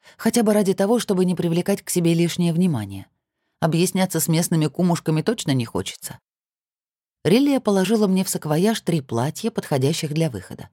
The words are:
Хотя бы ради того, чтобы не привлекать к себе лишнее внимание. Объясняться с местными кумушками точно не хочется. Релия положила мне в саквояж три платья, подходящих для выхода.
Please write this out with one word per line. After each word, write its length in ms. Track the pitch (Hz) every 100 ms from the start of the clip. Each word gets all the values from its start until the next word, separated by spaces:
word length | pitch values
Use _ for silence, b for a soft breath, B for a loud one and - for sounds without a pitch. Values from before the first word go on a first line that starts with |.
| b b
Хотя 260 | 220 240
бы 100 | 220
ради 220 | 208 190
того, 240 | 190 196 240
чтобы 260 | - 185
не 100 | 185
привлекать 480 | 175 175 165 180 196
к 80 | -
себе 220 | 180 170
лишнее 400 | 170 170 - 175
внимание. 540 | 165 185 131 101 98 - _ _ _ _ -
Объясняться 580 | 160 160 185 190 185 160
с 80 | -
местными 400 | 165 170 165 151
кумушками 560 | - 180 165 - 156
точно 300 | 156 233 -
не 120 | 135
хочется. 540 | 113 - 98 - - - _ _ _ _ _ _ _ _ _ _
Релия 360 | 143 220 285 269
положила 480 | - 196 185 226 208
мне 160 | 185
в 40 | 190
саквояж 520 | 165 151 151 202 220
три 200 | - 165
платья, 520 | 131 117 131 - 220
подходящих 600 | - - 143 131 160 156
для 160 | 147 160
выхода. 420 | 107 - - -